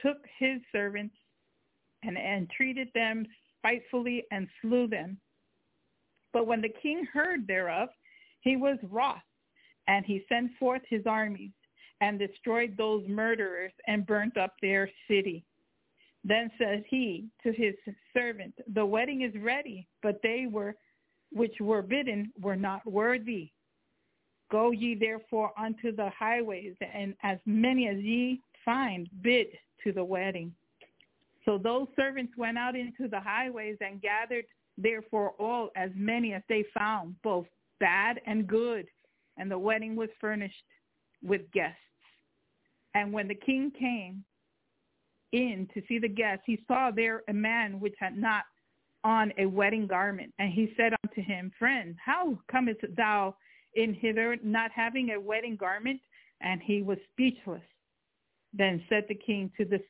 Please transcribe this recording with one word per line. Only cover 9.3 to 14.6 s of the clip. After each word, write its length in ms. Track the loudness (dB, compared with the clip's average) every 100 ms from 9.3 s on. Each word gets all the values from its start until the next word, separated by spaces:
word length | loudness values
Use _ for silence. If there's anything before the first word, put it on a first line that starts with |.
| _ _ _ _ _ 2
and 180 | 2 2
he 200 | -2 0
sent 240 | 0 0 0
forth 240 | 2 2 0
his 160 | 0 2
armies 460 | 0 0 -4 -12 -18 _ _ -12 0
and 180 | 0 0
destroyed 580 | -4 -4 -2 0 0 0
those 260 | 0 0 0
murderers 640 | 0 2 2 0 -4 -8 -8 -2
and 200 | 0 2
burnt 300 | 2 2 0
up 160 | -2 0